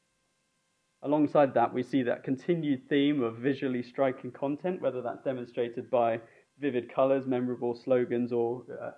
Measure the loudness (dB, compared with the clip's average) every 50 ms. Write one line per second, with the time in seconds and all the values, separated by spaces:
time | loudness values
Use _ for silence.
0 | _ _ _ _ _ _ _ _ _ _ _ _ _ _ _ _ _ _ _ _
1 | -2 0 2 2 2 4 6 4 4 6 4 2 2 2 0 -4 -4 0 0 0
2 | 2 0 -2 -2 -4 -4 -6 -4 -2 -2 -2 0 0 -2 -2 -2 -2 0 2 2
3 | 4 4 2 0 0 -2 -4 -2 -2 -2 -2 0 -2 -2 -2 -4 -6 -6 -2 0
4 | 0 0 0 -4 -8 -14 -8 -6 -4 -4 -4 -4 -4 -4 -4 -2 -4 -4 -4 -2
5 | -6 -6 -8 -6 -6 -4 -4 -4 -8 -8 -4 -4 -4 -4 -4 -8 -4 0 2 2
6 | 4 2 0 -2 -6 -12 _ _ _ _ _ _ -4 -2 -2 -2 -4 -2 0 2
7 | 4 4 4 2 0 0 -2 -2 -2 -2 -4 -2 -2 -4 -4 -4 0 2 2 2
8 | 2 2 0 -2 0 0 0 0 0 0 -2 -6 -8 -12 -12 -10 -10 -12 -12